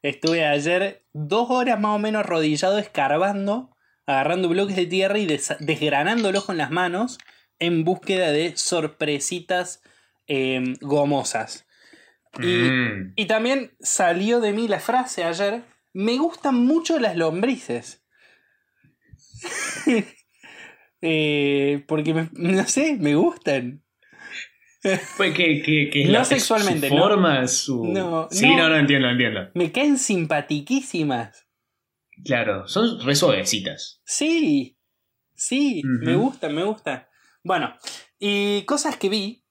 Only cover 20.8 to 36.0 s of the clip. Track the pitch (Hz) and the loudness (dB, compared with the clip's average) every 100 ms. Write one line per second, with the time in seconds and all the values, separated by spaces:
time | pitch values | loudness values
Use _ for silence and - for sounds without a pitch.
20.8 | _ _ 165 156 151 147 143 139 139 143 | _ _ 0 0 2 2 2 2 2 -2
21.8 | - 156 151 160 160 - 170 190 190 - | -2 -2 0 0 -2 -4 0 2 2 0
22.8 | 311 269 147 147 339 - - 135 123 143 | 0 0 2 4 2 0 -2 -2 -2 -12
23.8 | _ _ _ - - - - _ _ _ | _ _ _ -20 -18 -16 -16 _ _ _
24.8 | 196 190 - - 185 151 170 147 147 151 | -2 -2 -4 -2 0 2 2 2 2 2
25.8 | 143 143 151 220 254 269 - 220 202 160 | 2 2 4 4 4 2 2 2 2 0
26.8 | 139 143 196 208 175 139 127 - - 123 | 2 4 4 6 4 4 2 -2 -2 -2
27.8 | 113 190 180 160 160 - 147 170 160 156 | -2 -2 -2 -2 -2 2 4 6 4 4
28.8 | 143 139 127 123 117 104 92 175 165 240 | 4 4 2 2 0 -2 -6 -4 -2 0
29.8 | 294 269 - 185 156 151 143 151 143 269 | 2 2 0 -2 0 -2 -2 -6 -2 -4
30.8 | - 175 151 123 113 - _ _ _ _ | -2 -4 -2 -2 -6 -14 _ _ _ _
31.8 | _ _ _ - - 120 113 98 - 185 | _ _ _ -16 -2 0 0 -4 -4 0
32.8 | 233 - 120 143 175 98 90 107 92 - | 0 0 0 2 4 2 0 -4 -6 -10
33.8 | - - - - 302 330 269 143 127 _ | -16 -18 -10 -4 0 2 2 0 -2 _
34.8 | _ _ _ _ _ - - 262 285 190 | _ _ _ _ _ -10 -4 0 0 0
35.8 | 135 123 | -2 0